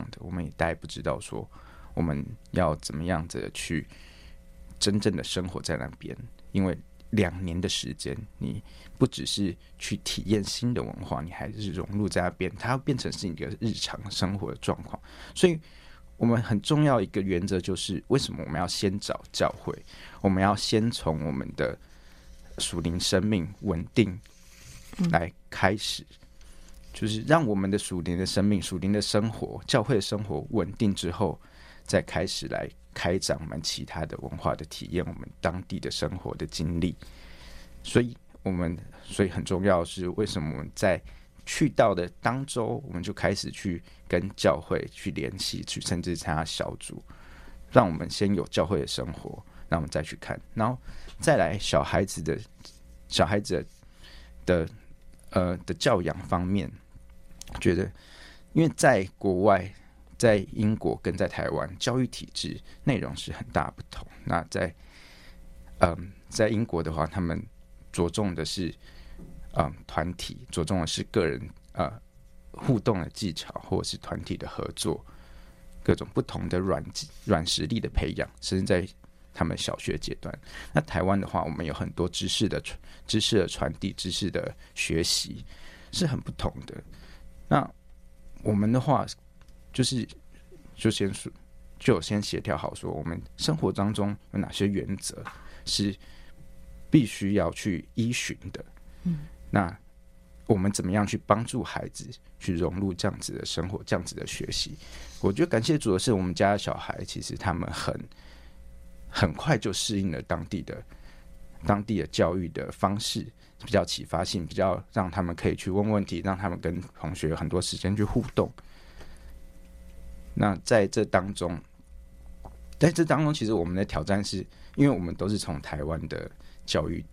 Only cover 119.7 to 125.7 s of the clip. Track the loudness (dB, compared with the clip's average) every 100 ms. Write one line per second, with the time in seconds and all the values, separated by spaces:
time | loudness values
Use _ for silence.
119.7 | -18 -18 -16 -14 -14 -6 2 2 2 4
120.7 | 6 6 4 4 2 2 -2 -2 -4 -8
121.7 | -20 -20 -18 -18 -18 -16 -16 -16 -16 -14
122.7 | 4 4 6 4 4 4 2 2 2 2
123.7 | 0 0 0 2 2 0 -4 -6 -12 -4
124.7 | 4 6 6 0 -2 0 0 -2 -6 -4